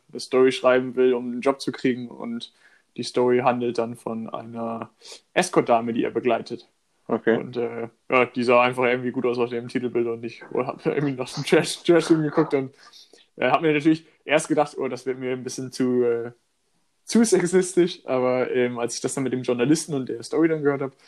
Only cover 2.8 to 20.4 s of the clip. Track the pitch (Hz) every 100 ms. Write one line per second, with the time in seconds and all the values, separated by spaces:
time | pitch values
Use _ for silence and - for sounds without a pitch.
2.8 | _ - 117 123 123 123 123 123 120 117
3.8 | 117 120 120 113 113 - 117 117 117 113
4.8 | 113 _ - - _ - - - 123 117
5.8 | 117 120 117 117 123 113 - 113 - _
6.8 | _ _ - 113 - 113 127 120 117 117
7.8 | 117 _ - 131 120 127 120 123 123 127
8.8 | 127 123 123 120 120 120 120 120 123 123
9.8 | 123 120 117 117 117 - - 123 127 -
10.8 | 160 151 143 127 123 - 147 - 175 -
11.8 | - 170 160 160 151 160 151 139 135 -
12.8 | - - - _ _ - 127 139 160 147
13.8 | 160 160 - _ - 151 - 151 147 -
14.8 | 131 123 135 131 127 127 123 - 127 -
15.8 | 127 123 120 117 117 - _ _ _ _
16.8 | _ _ - 220 226 175 165 185 185 180
17.8 | 170 - - 127 127 127 123 127 123 120
18.8 | 120 - - 143 127 127 120 123 127 165
19.8 | - 139 123 117 - 143